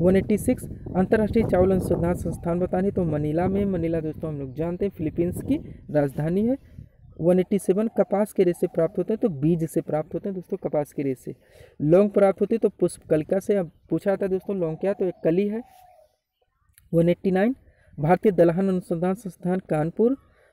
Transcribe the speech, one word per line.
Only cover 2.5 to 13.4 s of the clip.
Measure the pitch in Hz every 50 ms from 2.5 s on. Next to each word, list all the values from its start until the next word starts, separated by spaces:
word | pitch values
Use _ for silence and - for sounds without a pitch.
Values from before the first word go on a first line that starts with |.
| 170 175
बताने, | 180 - - 185 190 202
तो | 196 196 175
मनीला | 156 151 147 151 151 156 175 180
में, | 185 190 202 202
मनीला | 196 185 170 165 165 165 160
दोस्तों | 156 156 151 - 170 160 151
हम | 139
लोग | 139 131 123
जानते | 147 165 170 175 - 196
हैं | 196
फिलीपींस | - - 160 151 - - 170 180 - -
की | - - 277 320 - - - - - -
राजधानी | 143 151 143 139 135 151 147 160 180 196 220
है। | 240 269 - - - - - - - _ _ - - - -
वन | 156 175 180 185
एटी | 175 - 208 190
सेवन, | - - 180 202 226
कपास | 233 - 214 190 - 202 196 214 - -
के | - 185
रेशे | 175 170 - 185
प्राप्त | 165 - 170 165 - -
होते | 185 175 - 220
हैं, | -
तो | 247 214
बीज | 151 131 143 160 175 160 165 -
से | - 165
प्राप्त | - - 147 151 156 - -
होते | 165 - 202
हैं | 190
दोस्तों, | 185 175 - 196
कपास | - - 151 165 151 143 - -
के | 151 143
रेशे। | 135 131 - - - - - _ _ - - - - _ -
लौंग | 143 151 170 190 208 202
प्राप्त | - 208 202 196 190 -
होती | 208 - 226
है, | 220
तो | - 202
पुष्पकलिका | - - 180 170 - - - - 160 156 151 - 185
से। | 196